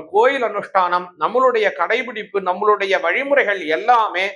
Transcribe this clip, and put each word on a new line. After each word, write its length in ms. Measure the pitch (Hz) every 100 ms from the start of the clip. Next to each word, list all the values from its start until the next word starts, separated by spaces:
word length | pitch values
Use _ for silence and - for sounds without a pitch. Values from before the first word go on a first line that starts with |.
| 156
கோயில் 400 | 190 240 277 226
அனுஷ்டானம், 600 | 208 190 196 180 175 180 -
நம்மளுடைய 480 | 160 233 262 233 202
கடைபிடிப்பு, 640 | 180 175 226 247 220 208 196
நம்மளுடைய 520 | 185 185 208 208 196 190
வழிமுறைகள் 600 | 175 202 277 277 208 196 156
எல்லாமே 580 | 156 214 240 214 170 196